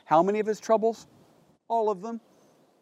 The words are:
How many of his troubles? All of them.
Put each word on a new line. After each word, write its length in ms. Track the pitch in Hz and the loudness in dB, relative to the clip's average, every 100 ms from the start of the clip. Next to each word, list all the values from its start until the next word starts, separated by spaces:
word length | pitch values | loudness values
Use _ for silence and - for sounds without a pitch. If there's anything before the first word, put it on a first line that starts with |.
How 180 | - 156 | 2 4
many 180 | 185 214 | 4 2
of 60 | 208 | -2
his 140 | 208 | -4
troubles? 460 | - 220 220 220 - - _ _ _ _ - | 0 0 0 -4 -12 -20 _ _ _ _ -6
All 220 | 233 214 | -2 0
of 120 | 190 | -2
them. 180 | 220 226 - _ _ _ _ _ | -6 -12 -14 _ _ _ _ _